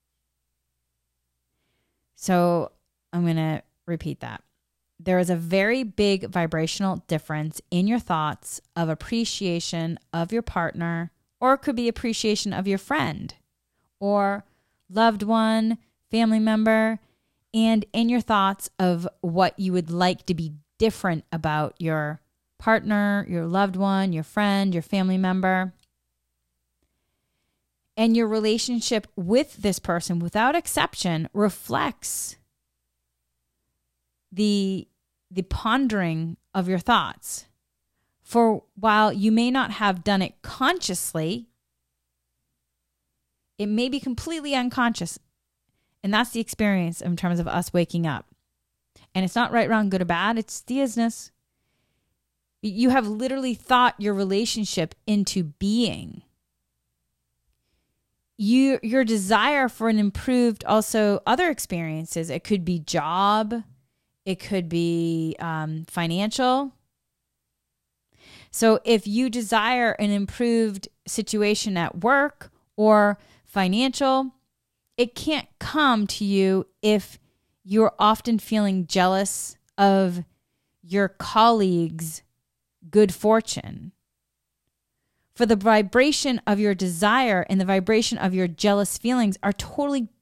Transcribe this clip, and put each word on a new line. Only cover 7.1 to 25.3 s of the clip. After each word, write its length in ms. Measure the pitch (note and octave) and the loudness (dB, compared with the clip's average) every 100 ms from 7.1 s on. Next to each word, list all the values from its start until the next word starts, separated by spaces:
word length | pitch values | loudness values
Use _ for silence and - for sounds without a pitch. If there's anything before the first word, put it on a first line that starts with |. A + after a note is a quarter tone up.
| D#3+ - D3+ D#3 - - | -4 -4 -6 -6 -8 -6
in 160 | F3 G3 | -2 0
your 120 | A#3+ | 0
thoughts 600 | - B3+ B3+ - - - - - | -2 -2 -2 -6 -12 -16 -12 -4
of 140 | E3 | -4
appreciation 1120 | D#3 - A#3 A#3 - F#3+ E3+ - E3+ E3 E3 - | -4 -4 -4 -2 -4 -4 -4 -4 -4 -6 -6 -8
of 180 | E3 E3+ | -6 -4
your 120 | A#3 | -4
partner, 680 | A#3 F#3 E3 - E3+ E3 E3+ - _ _ | -4 -4 -4 -4 -4 -4 -8 -12 _ _
or 140 | B3+ | 2
it 60 | C4+ | 2
could 160 | - A#3+ | 0 -2
be 120 | A#3 | -2
appreciation 640 | A3+ B3 A3 A3 G#3 G#3 | -2 -4 -2 -2 -2 -2
of 140 | - F#3+ | -4 -2
your 100 | G3 | -2
friend 560 | - D4+ G#3+ - - - _ _ _ _ _ - | -2 -2 -2 -6 -12 -16 _ _ _ _ _ -6
or 440 | G3+ G3+ G3 G3+ - _ _ _ - | -2 0 0 -2 -8 _ _ _ -6
loved 340 | F#3 A3+ G#3+ | 2 2 2
one, 540 | G#3 A3+ A3 A3 A3+ A#3 _ _ _ | 0 2 2 2 0 -2 _ _ _
family 300 | A3+ A3+ A3 | 0 2 4
member, 600 | A3 A3 A3 A3 A3 A3 _ _ _ _ _ | 2 2 4 4 2 -2 _ _ _ _ _
and 320 | A3 A3+ A3 G3 | 2 2 2 0
in 160 | G#3+ A#3 | 0 0
your 120 | A#3+ | 0
thoughts 480 | A3 G#3+ G3 G3 - - | 0 2 2 -2 -8 -2
of 280 | F#3 E3+ F3+ - | 0 0 -4 -8
what 360 | E3+ E3 F#3 - | -4 0 0 0
you 140 | F#3+ | -2
would 160 | F3+ E3 | -2 -2
like 360 | E3+ F3+ F3+ - | 0 0 0 -4
to 80 | |
be 200 | E3 D#3+ D3 _ - | -4 -6 -10 _ -2
different 480 | A3 - F#3+ D#3+ - | -2 0 -2 -4 -6
about 440 | E3 D#3 D3+ D3+ - | -6 -2 -2 -4 -4
your 420 | D#3+ D#3 D3 D#3 _ _ _ - | -4 -2 -4 -8 _ _ _ -6
partner, 680 | - A3 - G#3 G3+ G3+ - | 0 0 2 0 2 0 -2
your 200 | F3 E3 | -4 -2
loved 280 | F#3 G3 F#3 | 0 0 0
one, 380 | G3 G3 F#3+ | 0 0 0
your 100 | D#3+ | -2
friend, 480 | D#3 - G#3 G3 G3 | -4 -2 0 2 0
your 120 | F3 | -2
family 340 | - G3 F#3 F#3 | -2 0 0 2
member. 560 | F#3 | 0